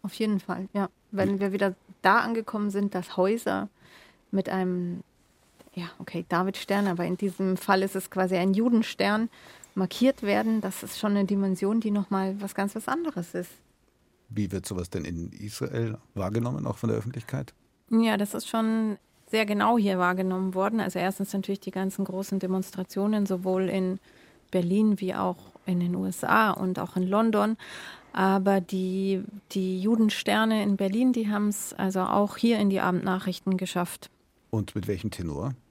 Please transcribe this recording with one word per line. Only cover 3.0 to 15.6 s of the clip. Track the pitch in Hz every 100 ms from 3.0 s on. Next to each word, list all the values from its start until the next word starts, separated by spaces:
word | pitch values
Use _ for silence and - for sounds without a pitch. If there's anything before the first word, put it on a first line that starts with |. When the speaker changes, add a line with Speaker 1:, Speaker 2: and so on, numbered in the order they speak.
| 175 -
Speaker 1:
Häuser | 185 233 214 196 196 _ - - - _ _
mit | 196 185
einem, | 190 185 180 175 175 - _ _ _ _ _ -
ja, | - 170 -
okay, | - 170 170
Davidstern, | 170 185 190 - 202 202
aber | 175 170
in | 180
diesem | 202 180 190 185
Fall | - 190
ist | 190 190
es | -
quasi | 190 185 185
ein | 185
Judenstern, | 196 233 233 220 - 196 214 226 - - - - -
markiert | 185 - 254 269
werden, | 202 208 220 220
das | 196 -
ist | 196 -
schon | 214
eine | 202 196
Dimension, | 202 196 185 196 226
die | 220
nochmal | 202 196 190 190 196
was | 202 -
ganz | 202 220
was | -
anderes | 285 330 202 170 180
ist. | 175 - _ _ _ _ _ _ _
Speaker 2:
Wie | 107 98
wird | 95 92
sowas | 90 87
denn | 95 -
in | 87 85
Israel | - 104 -